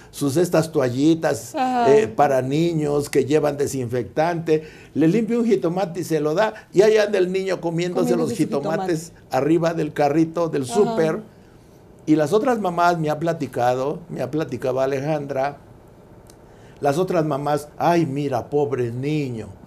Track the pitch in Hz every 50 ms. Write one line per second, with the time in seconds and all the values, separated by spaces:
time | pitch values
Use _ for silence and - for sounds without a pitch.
0 | - - - - 143 139 123 170 180 175 175 160 - - - 151 131 127 120 131
1 | 143 160 165 165 165 151 143 - - - - 302 254 254 254 240 240 - 139 -
2 | - - - - 143 139 135 131 127 131 139 156 170 170 170 156 151 143 143 147
3 | 139 - - 143 123 120 151 151 143 147 139 139 139 120 - 135 123 113 123 123
4 | 113 95 - 151 156 170 175 165 165 165 156 156 156 - - - - - - 131
5 | 156 160 180 233 226 214 233 240 226 226 208 - - 165 175 190 202 170 165 185
6 | 156 - 160 151 147 151 156 185 220 214 - - - - - 165 208 220 220 214
7 | 208 208 208 190 180 180 185 190 190 190 180 147 160 170 165 165 175 180 180 185
8 | 180 165 - - 160 - 240 - 151 - - 143 143 151 160 190 190 175 175 156
9 | - - - - - - - 131 135 151 165 175 170 165 170 165 156 151 - -
10 | 147 143 143 165 165 165 165 170 170 160 147 143 131 120 - 208 202 - - -
11 | 160 160 160 220 - - - - - - - - - - - - - - - -
12 | - - 156 156 151 139 180 226 285 269 247 214 196 180 170 170 175 175 175 165
13 | 156 151 147 143 165 165 160 165 143 120 - 131 120 123 127 131 131 143 160 165
14 | - - 156 - 127 123 143 151 - - 127 110 - 131 127 131 135 135 139 127
15 | 135 151 156 147 143 139 139 131 135 143 143 - - - - - - - - -
16 | - - - - - - - - - - - - - - - - - 143 139 165
17 | 185 185 180 170 160 151 143 135 147 147 151 143 147 - - - 135 165 175 175
18 | 160 131 135 143 143 139 131 113 107 - 143 147 147 120 131 123 123 117 113 127
19 | 131 147 156 151 143 127 120 110 98 92 92 - -